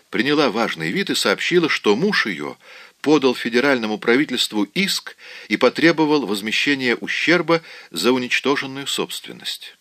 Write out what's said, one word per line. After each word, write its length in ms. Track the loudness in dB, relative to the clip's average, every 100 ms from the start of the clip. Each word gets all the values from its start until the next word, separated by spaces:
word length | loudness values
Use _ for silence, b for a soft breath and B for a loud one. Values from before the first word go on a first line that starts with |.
| B
приняла 400 | -2 0 2 2
важный 420 | 2 -4 -2 -4
вид 180 | -4 -2
и 60 | 0
сообщила, 540 | 0 0 2 2 2
что 260 | 0 2 2
муж 300 | 2 0 -2
ее 320 | -4 -8 -12 B B B B
подал 340 | 2 4 4 0
федеральному 640 | 0 2 2 2 0 -2
правительству 640 | 2 2 2 -2 -2 -2
иск 520 | -2 -2 -2 -4 -8 -20 B B B
и 100 | 2
потребовал 680 | 2 4 2 4 2 2 0
возмещения 680 | -4 -2 -2 0 0 0 -2
ущерба 680 | -4 -4 2 2 2 0 B B B
за 200 | -2 2
уничтоженную 760 | 2 0 -2 0 -2 -4 -10 -8
собственность. 880 | -4 -4 -6 -14 -14 -10 -12 -14 -20